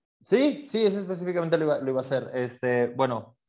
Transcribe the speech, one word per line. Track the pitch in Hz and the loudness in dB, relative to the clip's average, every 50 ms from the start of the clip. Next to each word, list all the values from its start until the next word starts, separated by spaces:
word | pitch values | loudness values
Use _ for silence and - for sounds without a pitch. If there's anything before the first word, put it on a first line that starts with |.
| _ _ _ _ _ | _ _ _ _ _
Sí, | - 190 247 277 294 233 - - - | 2 2 4 4 4 0 -2 -8 -4
sí, | - 220 220 | -2 2 2
eso | 202 190 202 | 2 2 0
específicamente | 196 180 185 170 180 180 175 175 165 165 165 160 | -4 -6 -6 -6 -4 -4 -2 -2 0 2 2 2
lo | 156 | 2
iba, | 151 143 - | 2 0 0
lo | 135 135 | 0 -2
iba | 131 131 | -2 -2
a | |
hacer. | 127 131 139 127 113 - - | -2 -2 -2 -4 -4 -4 -4
Este, | 127 123 120 123 - - 123 123 120 120 120 | -4 -4 -4 -4 -4 0 0 2 2 2 0
bueno, | 120 127 135 127 120 110 110 - _ _ _ | 0 0 0 0 0 -4 -8 -12 _ _ _